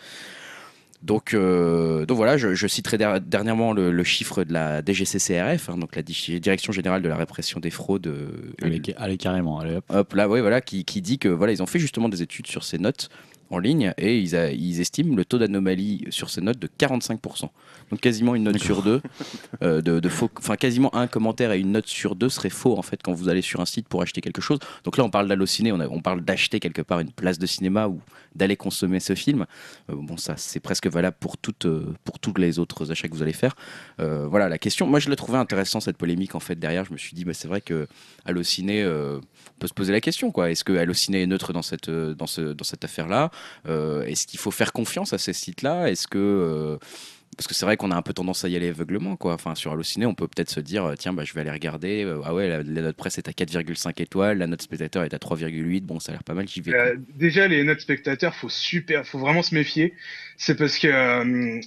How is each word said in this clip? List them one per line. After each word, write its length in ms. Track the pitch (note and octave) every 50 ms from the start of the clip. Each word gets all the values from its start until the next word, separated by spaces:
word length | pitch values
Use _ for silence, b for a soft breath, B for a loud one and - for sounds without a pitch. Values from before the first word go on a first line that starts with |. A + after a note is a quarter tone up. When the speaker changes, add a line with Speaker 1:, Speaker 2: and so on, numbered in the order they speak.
| B B B B B B B B B B B B B B B B B B B _ -
Speaker 1:
Donc, 320 | E2 G#2+ A2 - - A2+
euh, 720 | G#2+ F#2+ F#2 F2+ F2 F2 E2+ E2+ E2 E2 D#2+ D#2+ D#2 D#2 D#2+
donc 100 | B2+ A2+
voilà, 200 | G#2+ A#2 D3 C#3+
je, 180 | A#2+ G2+ F2+
je 100 | F2+ G#2
citerai 320 | G2 - - G2 - A#2 G#2
der-, 240 | G#2+ G#2+ G2 F#2+
dernièrement 520 | E2+ - - G2 G#2 A2+ A2 A2+ A2+ A2+ A2
le, 180 | G2+ F#2 F2
le 120 | F2 F2 F2
chiffre 400 | - - - - - - G2+ F2+
de 100 | D#2 E2
la 280 | D#2+ D#2+ D#2 D2+ D2+
D 140 | D2+ G2 G2
G 100 | F#2 G2
C 140 | - - G2
C 200 | - - F2+ E2+
R 200 | F2+ B2+ E3+ E3+
F, 100 | - -
hein, 80 | F2 F2
donc 180 | E2 - -
la 60 | -
Di-, 380 | D2+ D#2+ E2 - - - E2+ F2
Direction 320 | E2 G2 F#2+ F#2 - -
Générale 320 | G#2 F#2+ E2 F#2 F#2 F#2+ E2+
de 60 | E2+
la 80 | D#2 E2
Répression 420 | E2 - - - E2+ - - E2+
des 120 | D#2+ E2+
Fraudes, 360 | - - - - G2 G2 E2+ E2
euh, 460 | D2 D2 D2 C#2+ D#2 D2+ - - - - -
Speaker 2:
Allez, 180 | E2 D#2+ E2 D2
ca-, 120 | - F#2+ -
allez, 200 | A2+ G2 F#2+ F2
carrément, 420 | - F#2+ F#2 F#2 F2 D#2+ D#2 D#2
allez, 160 | D#2+ E2 E2
hop. 100 | F#2 - -
Speaker 1:
Hop, 240 | - G2+ G2+ - -
là, 140 | G2 G#2 G2
oui, 140 | G#2+ B2+
voilà, 200 | A#2 G2+ A2+ C3
qui, 240 | - - - F#2+ F2
qui 160 | - - G2
dit 180 | F2+ F2+ C3 C#3
que, 80 | - G2+
voilà, 260 | F2 D#2+ G2 A2+ G#2+
ils 80 | F2+
ont 60 | F#2 -
fait 120 | - F3
justement 300 | D#3+ C3+ - A2+ A#2 A2+
des 140 | G2 E2+ E2+
études 240 | - - - - -
sur 160 | - - -
ces 160 | - - E2
notes 300 | F2+ G#2+ - - - B B B B B B B B _
en 100 | - F2+
ligne 340 | F2+ A#2+ D#3 D#3+ A2+ F2+ - -
et 200 | E2 G#2+ A#2+ A#2
ils 180 | F#2+ E2+ F2
a-, 160 | E2+ E2+ D2+
ils 280 | C2+ B1 E2 F2+ F2 E2+
estiment 360 | F2 - - - F3 E3+ C3+
le 100 | G2 F2+
taux 120 | - - B2
d'anomalie 680 | A2+ G2+ G2+ G2 F#2+ F#2+ F#2+ F#2 G2 G#2 G2+ - - -
sur 200 | - - G2 -
ces 100 | - -
notes 180 | F2 G#2+ B2 B2
de 100 | - D2+
quarante-cinq 520 | - - D3 C#3 C3 A#2+ - - A#2 A2
pour 180 | - F#2+ - -
cent. 140 | - D#2 B B B B B B B B
Donc 80 | G#2+ -
quasiment 340 | - B2+ A2+ G#2+ A#2 A#2+ B2
une 100 | A2+ G#2+
note 100 | G#2+ G2+
Speaker 2:
D'accord. 120 | G#2 -
Speaker 1:
sur 160 | - G2+ F#2+
deux, 200 | F#2+ G#2 A2+ C#3 - B B B B B B B B B B -
euh, 200 | - F2 D#2+ D#2+
de, 180 | D#2+ E2+ E2 E2
de 100 | E2 F2
faux, 220 | D#2 - A#2+ A2+ - -
enfin, 180 | - - G#2+
quasiment 400 | - - B2+ A#2+ B2 C#3 C3 -
un 120 | A#2+ B2 A#2+
commentaire 440 | - A2+ A2 A2 A2+ - B2 A2+
et 80 | G2+ F#2
une 140 | G2 F#2+ G2+
note 120 | A2 -
sur 300 | - - - - F#2+ F#2
deux 140 | F2+ A2+ C3
serait 200 | - - - F#2+
faux, 280 | - - - B2+ A2 F#2+
en 40 |
fait, 220 | F2+ - - - -
quand 80 | -
vous 160 | F2+ E2 F2+ F2+
allez 140 | F2 F#2
sur 180 | F#2 - - -
un 60 | F2
site 240 | - - A#2+ A2 -
pour 120 | - F2+
acheter 200 | F2+ F2 - F2+
quelque 200 | - - E2+ -
chose. 180 | - - D3+ C#3+ B B B B B
Donc 100 | C#3+ - -
là, 60 | B2
on 60 | G#2+
parle 180 | F#2 G#2 G2+ G2
d'Allociné, 460 | G2 F#2+ F#2+ F#2 - - G#2+ A#2 G2+
on 80 | E2+
a, 60 | D2+ B1
on 100 | C2 E2+
parle 220 | - F#2 F#2 F2+
d'acheter 400 | E2 E2+ F#2+ - - - - G#2+
quelque 200 | - F2 D#2+ -
part 200 | D#2 - F2+ E2+
une 100 | E2 -
place 260 | - - - F#2 F2+ D#2+
de 80 | F#2
cinéma 440 | F2+ - - F#2 F#2 F#2+ A2 A2 G#2
ou 120 | F2 D2+ - B B B B B B
d'aller 220 | - G2 G2 G2+
consommer 440 | - - F#2+ - - G2+ F2+ F#2 F#2
ce 140 | - - F#2+
film. 320 | - - C#3 D3 B2 E2 B B B B B B B B -
Euh, 40 | D#2
bon, 220 | C#2+ D2+ D2+ E2+ E2+
ça, 180 | - - D#2 C#2
c'est 240 | - - - -
presque 260 | - - F#2 - - F#2+
valable 300 | E2+ E2+ F2 F#2 - -
pour 180 | - E2+ - -
toutes, 300 | - - - - - F2
euh, 260 | D#2+ D#2 E2 - D#2+ - -
pour 140 | - - -
tous 160 | - A2+ F#2
les 220 | F#2 F2+ E2+ D#2+ E2+
autres 340 | E2+ - - - D#2+ D2+
achats 160 | D#2+ - - E2
que 60 | D#2+
vous 80 | D#2
allez 120 | D#2 D#2 D#2+
faire. 220 | - - C3 - B B B B B B B B -
Euh, 260 | E2 D#2 D#2 D2 D2 D2+
voilà, 220 | E2 G#2 G2+ F2+
la 80 | D#2+ D#2+
question, 300 | - G#2+ - - F#3 C#3
moi, 120 | C#3+ D3
je 100 | C#3+ C#3+
l'ai 40 | C#3
trouvé 220 | - - - A#2 C3
intéressant, 420 | A#2+ - - F#2+ F#2+ - - A2+
cette 180 | - G2+ F2 -
polémique, 360 | F2 E2+ E2+ F2+ F#2+ F#2 -
en 60 | E2
fait, 160 | - - F2 E2
derrière. 280 | E2 D#2+ E2+ F2+ F#2+
Je 80 | - D#2+
me 40 | D2
suis 160 | - - -
dit, 120 | E2+ F2
bah, 80 | F2 D#2+
c'est 120 | - - D2+
vrai 140 | F#2 G2+
que 260 | - - E2+ D#2+ D2 B B B B B B B B
Allociné, 560 | F#2 F2+ F2 E2+ - - - F#2 G2+ G#2 G#2+
euh, 380 | G#2 F2+ D#2+ D2+ D2 C#2+ C#2+ C#2
on 400 | C2+ - _ _ - - _ _
peut 80 | - E2+
se 60 | -
poser 160 | - G2 F#2
la 100 | G2 A2+
question, 300 | - D#3+ - - C4 A#3
quoi. 180 | - G#2 F2 E2+
Est-ce 140 | E2 - -
que 100 | - F#2+
Allociné 480 | F2 E2+ E2+ F2+ - - - G2 F#2+
est 60 | F#2 F#2
neutre 260 | F#2+ F#2+ - - E2
dans 80 | E2+
cette, 280 | D#2+ - E2 D#2 - -
euh, 260 | E2 E2 D#2+ D#2 D#2
dans 120 | - D#2+ -
ce, 140 | - E2+
dans 220 | D#2+ D2+ D2+ D2+ D#2+
cette 200 | - - - -
affaire-là ? 460 | E2+ - - D#2+ E2 G2 B2+ D3+ E3 B B B B B B B D#2+
Euh, 360 | D#2+ D#2 D2+ D#2 D2 D2+ -
est-ce 200 | A#1 D#2+ - -
qu'il 140 | - - -
faut 120 | - G#2
faire 220 | - - A2+ - -
confiance 400 | - A2+ - - F3 G3+ - -
à 60 | F#2+
ces 140 | - - F2
sites-là ? 580 | - - - F2+ - B2+ C3+ E3 F3+ F3 C3+
Est-ce 160 | F2+ - - -
que, 100 | - G2+
euh, 600 | G2 G2+ G2+ G2 F2 D#2+ D#2 D2+ D#2 D2+ D2+ C#2+ B B B B B B B B B _ -
parce 120 | - - -
que 80 | -
c'est 100 | - -
vrai 120 | G2+ A2 G#2+
qu'on 120 | G2+ G2
a 60 | F2
un 80 | F2 -
peu 100 | - -
tendance 320 | - F2+ F#2 F2+ - -
à 20 | F2+
y 80 | F2
aller 140 | F2 F2 F2
aveuglement, 460 | D#2+ D2+ E2+ D#2 F#2 G2+ E2+ G2 F#2+
quoi. 180 | - - F2+ E2
Enfin, 220 | D#2 - E2 D#2+
sur 160 | - - D2+
Allociné, 340 | D#2 D#2+ E2 - - F#2+ A2+
on 80 | A#2+ G2
peut 140 | - E2+ D#2+
peut-être 240 | - - E2+ -
se 80 | - -
dire, 260 | D2+ C#2+ F2+ G#2 F#2
euh, « 80 | D#2+ D2 C#2
Tiens, 160 | - F2+ F#2
bah, 100 | E2 D2+
je 80 | - -
vais 80 | D#2
aller 100 | D2+ D2+
regarder. 520 | D2 D#2 D#2 D#2+ D#2 D#2 D#2+ F#2+ G#2 G#2+ G2+
Euh, 160 | F#2+ D#2+ D2 C#2+
ah 100 | D#2+ E2
ouais, 140 | F#2 G2+ F2+
la, 140 | E2 D2+ D2+
la 180 | D2 D#2 D#2+
note 140 | D#2+ D#2+ D#2
presse 220 | - - - - -
est 100 | - -
à 60 | E2+
quatre 160 | - - D#2
virgule 260 | E2 F2 E2 E2 E2
cinq 240 | - - E2+ D#2+ -
étoiles, 380 | E2+ - - F#2+ G2 G#2 G#2+ F#2+
la 100 | F2 E2
note 140 | E2+ -
spectateur 420 | - - E2 D#2+ D#2+ D#2 - F#2+ E2+
est 100 | D2 -
à 60 | D2+
trois 160 | - - E2+
virgule 320 | D#2 D#2+ D#2+ E2 D#2+ D#2+ E2+
huit. 140 | F2+ G2
Bon, 180 | F#2+ E2+ E2+ E2
ça 120 | - -
a 20 | D#2+
l'air 100 | - -
pas 120 | - D#2+
mal, 120 | F#2 G2 F#2+
j'y 140 | - F#2
vais. » 120 | D#2+ - -
Speaker 3:
Euh, 200 | B2 A#2+ B2 A#2+ C3 C3 - D3
déjà, 320 | C3+ D#3+ E3+ D3+ G3 G3 F#3+
les 160 | E3 C#3+ C#3+
notes 180 | D3+ D3+ D3
spectateurs, 540 | - - C#3+ C3 - C#3 C3+ C3 F3 E3+ -
faut 140 | - - A#2+
super, 560 | - - - - F3 F3 - - D#3 C#3+ A#2+
faut 140 | - - C3+
vraiment 220 | C3 C#3+ D#3 F3
se 140 | E3+ - E3+
méfier. 380 | D3+ D3 - - D#3 D#3 F#3 B B B B B B B B B -
C'est 180 | - - D3
parce 220 | - D3+ C#3 - -
que, 100 | - D#3
euh, 720 | C#3 C3 B2+ B2 B2 B2 A#2+ B2 B2 B2 B2 A#2 A2+ A#2 A2+